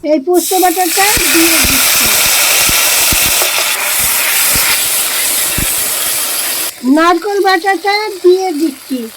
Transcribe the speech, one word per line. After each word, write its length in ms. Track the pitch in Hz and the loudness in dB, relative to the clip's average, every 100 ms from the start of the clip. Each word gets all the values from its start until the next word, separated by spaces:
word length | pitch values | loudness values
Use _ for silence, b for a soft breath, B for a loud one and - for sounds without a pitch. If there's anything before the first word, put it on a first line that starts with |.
| 294 | 2
এই 60 | 302 269 | 0 2
পোস্ত 240 | 359 330 370 | 0 2 2
বাটাটা 420 | 359 359 359 330 392 427 | 2 2 0 2 2 2
দিয়ে 380 | 339 330 330 320 - | 2 4 4 4 2
দিচ্ছি, 380 | 269 - - - - 302 - - - - - - - - - - - - - - - - - - - - - - - - - - - - - - - - - - - - - - - - - - - - - 254 285 | 2 2 2 2 2 2 2 2 2 2 2 0 0 0 0 0 0 -2 -2 -4 -4 -4 -2 -2 -2 -2 -2 0 0 0 -2 -2 -2 -4 -4 -4 -2 -2 -2 -2 -4 -4 -4 -4 -4 -6 -6 -6 -6 -8 -6 0 2
নারকেল 420 | 339 359 403 403 381 | 4 2 0 0 2
বাটাটা 480 | 381 370 392 403 403 427 381 | 2 0 -2 0 -2 -4 0
দিয়ে 260 | 359 359 381 294 | 4 4 2 -2
দিচ্ছি 380 | 311 269 - 254 226 | -4 -4 -8 -8 -8